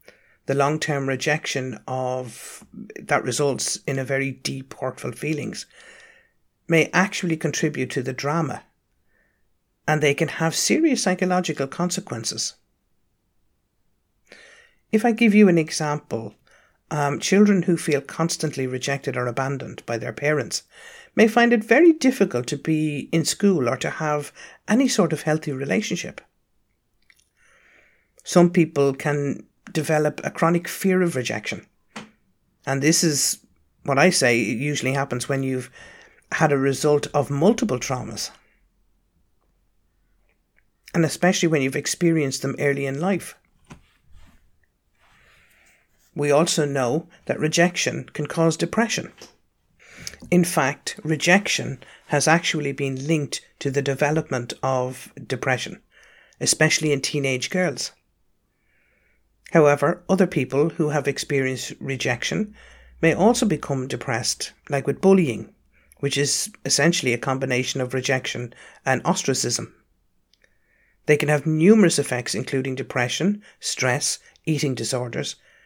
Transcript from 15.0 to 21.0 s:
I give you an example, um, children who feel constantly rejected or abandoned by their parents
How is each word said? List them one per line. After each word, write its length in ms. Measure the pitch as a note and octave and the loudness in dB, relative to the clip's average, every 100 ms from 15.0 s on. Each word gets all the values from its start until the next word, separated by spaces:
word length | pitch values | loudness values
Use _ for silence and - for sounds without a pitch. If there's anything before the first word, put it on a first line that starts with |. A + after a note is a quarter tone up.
I 80 | A#3 | 2
give 240 | A3+ A#3 G#3 | 4 6 8
you 140 | G3+ | 8
an 80 | E3+ | 6
example, 800 | D#3 - D3+ D3+ - A2+ A2+ - _ _ _ _ _ | 2 -2 -4 -4 -4 -8 -8 -14 _ _ _ _ _
um, 300 | D3+ C#3+ C#3+ | -2 -2 -2
children 440 | - F#3+ G#3 F#3+ | 2 6 6 6
who 120 | E3+ E3+ | 2 0
feel 240 | - C#3+ | 0 -2
constantly 680 | - - E3 - D#3 C3 B2+ | -2 -2 -2 -2 -4 -4 -4
rejected 500 | B2+ C#3 C#3 - B2+ | -4 -4 -4 -4 -4
or 100 | B2 | -4
abandoned 560 | A#2 C3+ C3+ A#2+ - - | -2 -4 -4 -8 -12 -6
by 120 | A#2 | -6
their 160 | B2 | -6
parents 500 | G#2+ C#3+ D3+ A2+ - - - - - | -4 -2 0 -2 -8 -10 -20 -20 -20